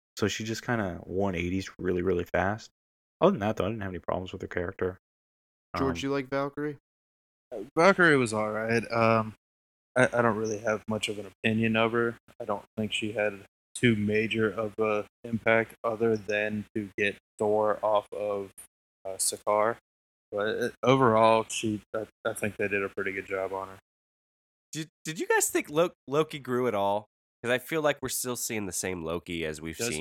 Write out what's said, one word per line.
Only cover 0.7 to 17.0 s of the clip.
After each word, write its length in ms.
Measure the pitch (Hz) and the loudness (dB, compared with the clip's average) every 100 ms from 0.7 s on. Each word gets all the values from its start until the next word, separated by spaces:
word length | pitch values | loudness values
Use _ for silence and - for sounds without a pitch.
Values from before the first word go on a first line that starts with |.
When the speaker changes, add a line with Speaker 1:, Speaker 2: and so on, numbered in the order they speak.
| 113 95 82 | -2 -2 -6
Speaker 1:
one 320 | 85 90 98 | -6 -2 0
eighties 340 | 85 87 95 - - | 0 -2 -2 -4 -6
really, 240 | 90 90 | -2 0
really 220 | 90 87 | 0 0
fast. 440 | 82 87 92 110 - _ _ _ _ - | 0 0 0 -2 -10 _ _ _ _ 2
Other 100 | 175 | 2
than 80 | 160 | 4
that, 140 | 101 - | 0 0
though, 80 | |
I 40 | 92 | -2
didn't 120 | 113 | -4
have 80 | 98 | -6
any 80 | 87 | -6
problems 340 | - 85 92 | -4 -4 -4
with 80 | 90 | -8
her 60 | 90 | -6
character. 500 | 90 87 - 92 92 _ _ _ _ _ _ _ 95 | -4 -6 -4 -4 -6 _ _ _ _ _ _ _ -2
Speaker 2:
George, 260 | 135 127 | -2 -2
Speaker 1:
Um, 60 | 135 | -4
Speaker 2:
you 40 | |
like 160 | 139 127 | -4 -2
Valkyrie? 480 | 139 143 147 151 143 _ _ _ _ _ _ - | -4 -4 -4 -6 -8 _ _ _ _ _ _ -14
Speaker 3:
Uh, 80 | 110 113 156 | -12 -4 4
Valkyrie 400 | 185 190 170 139 | 6 8 6 6
was 160 | 117 | 4
all 180 | 107 107 | 0 -2
right. 320 | 107 113 117 107 | -2 0 0 2
Um, 420 | 117 113 113 110 - _ _ _ _ _ | 4 4 4 2 -8 _ _ _ _ _
I, 120 | 127 127 | 2 4
I 80 | 120 | 4
don't 140 | 117 107 | 2 2
really 220 | 110 104 | -2 -2
have 240 | 113 107 - | -2 -2 -2
much 220 | 107 - | -4 -4
of 100 | 104 | -6
an 80 | 98 | -12
opinion 480 | - 113 110 113 | -4 0 2 2
of 160 | 110 113 | 2 2
her. 220 | 117 117 113 _ - | 2 -2 -4 _ -10
I 40 | |
don't 180 | 117 101 - - | -6 -6 -6 -6
think 160 | 107 | -6
she 180 | - 107 | -4 -4
had 280 | 110 104 98 - _ _ | 0 -2 -2 -14 _ _
too 200 | - 123 | 0 2
major 540 | 107 104 107 110 110 110 | 4 2 0 0 0 0
of 240 | 95 107 107 | -2 -4 -2
a 260 | 107 104 - _ | 0 0 -4 _
impact 520 | 117 113 113 113 110 - | -6 -2 4 4 2 -4
other 320 | 117 110 117 110 | -4 0 2 2
than 480 | 98 104 107 107 101 | 0 -2 -2 -4 -6
to 140 | 110 101 | -6 -6
get 180 | - | -4